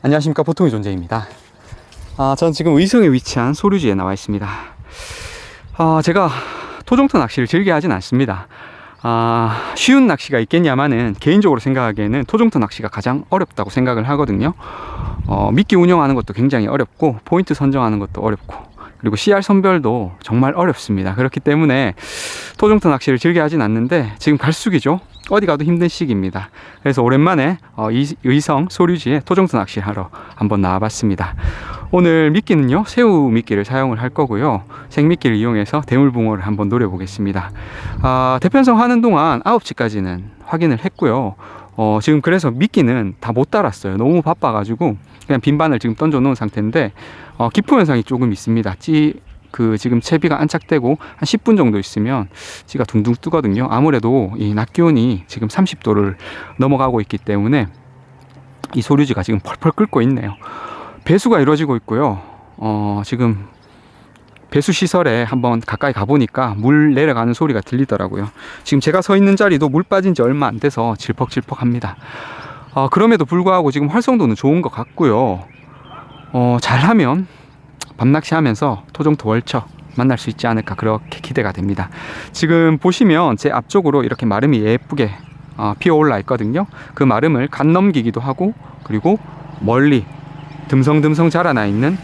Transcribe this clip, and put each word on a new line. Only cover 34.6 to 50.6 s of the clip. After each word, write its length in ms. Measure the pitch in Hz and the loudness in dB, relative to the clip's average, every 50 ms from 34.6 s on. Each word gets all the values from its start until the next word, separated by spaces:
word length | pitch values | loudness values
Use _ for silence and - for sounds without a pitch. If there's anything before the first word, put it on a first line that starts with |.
| 92 - - - - - | -4 -10 -18 -20 -18 -6
생미끼를 480 | - 147 143 160 175 165 - 131 113 | 0 2 2 2 2 2 0 0 2
이용해서 440 | 104 110 120 117 107 101 - - 151 | 2 0 0 0 -2 -2 -2 -2 -4
대물붕어를 640 | 143 - 123 131 139 139 120 120 113 110 107 98 90 | -2 0 2 4 4 2 2 0 0 0 -2 -2 -4
한번 220 | 104 107 98 104 101 | -4 -2 -2 -2 0
노려보겠습니다. 840 | 113 123 120 95 92 90 95 95 - - 104 98 95 95 90 95 - - - - - - - - - - | 0 0 0 0 -2 -6 -10 -10 -6 -4 -4 -4 -4 -4 -6 -8 -12 -14 -14 -14 -14 -12 -10 -10 -6 -2
아, 360 | - 131 127 127 127 127 131 127 | -2 0 2 2 2 0 0 0
대편성 380 | - 185 - 277 262 254 233 220 | 0 2 4 4 4 6 4 4
하는 220 | 240 240 247 233 | 4 4 2 2
동안 400 | 233 240 196 147 151 165 139 120 - | 4 4 4 4 2 2 0 0 0
아홉 180 | 196 240 233 - | 0 0 0 0
시까지는 640 | - - - 120 113 107 104 95 92 87 90 98 104 - - - | -4 -6 -4 -4 -2 -2 -2 -4 -4 -6 -8 -10 -14 -18 -20 -8
확인을 380 | - - 160 170 160 127 113 - | -6 -2 0 2 2 2 0 -2
했고요. 520 | 185 _ - 175 131 110 131 127 98 98 - - - - - - - - | -8 _ 0 0 0 2 0 -2 -4 -8 -10 -20 -20 -20 -20 -20 -14 -4
어, 220 | - 110 107 107 107 | -2 0 2 2 2
지금 200 | 104 - 156 147 | 2 2 2 2
그래서 300 | 127 165 175 190 160 131 | 2 0 0 2 0 -2
미끼는 640 | 117 127 180 226 - - 143 117 127 123 107 95 95 - | 0 0 -2 0 2 2 2 4 2 0 -2 -4 -6 -8
다 120 | - 113 | -6 -4
못 180 | 113 123 143 - | -2 -2 -2 0
달았어요. 460 | - 214 196 123 98 - - 98 95 | 0 0 0 -2 -4 -6 -6 -4 -2
너무 240 | 101 117 139 170 175 | 0 2 2 2 2
바빠가지고 760 | 147 160 160 - - 135 110 107 101 104 117 113 175 151 107 98 - - - - - | 2 0 -2 0 -2 -2 0 -2 -2 -4 -4 -2 -2 -2 -2 -4 -10 -20 -20 -20 -4
그냥 160 | - 143 127 | -2 -2 0
빈 160 | - 139 147 | 2 0 2
바늘 220 | 147 160 160 139 113 | 2 2 0 0 -2
지금 160 | - 120 110 | -2 -4 -4
던져놓은 400 | - 156 160 147 131 127 139 131 | -2 -2 0 2 2 0 0 0
상태인데, 560 | - 113 107 - 113 104 107 113 165 131 98 - - - - - - - - - | -2 -4 -6 -4 -4 -4 -2 0 0 -2 -2 -6 -14 -20 -20 -20 -20 -20 -20 -6
어, 120 | - 123 117 | -4 -4 0
기포 280 | - - 208 - 294 | 0 0 2 4 4
현상이 260 | 247 185 151 135 117 107 | 4 4 4 2 0 0
조금 280 | - 131 120 127 120 | -2 -2 0 0 -2
있습니다. 440 | 101 - - 117 113 113 107 101 92 - | -2 -4 -2 -2 0 0 0 -2 -6 -6
찌, 340 | - - 160 151 151 151 - - - - - - _ - | -4 0 2 2 2 0 -2 -6 -16 -20 -20 -20 _ -14
그, 260 | - - 117 113 110 104 | -4 -2 0 0 0 0
지금 200 | - 127 123 117 | 0 0 0 0
채비가 400 | - - 165 156 - 165 151 139 | 0 0 0 0 2 0 0 0
안착되고 560 | 151 156 - 160 | -2 -2 -2 -6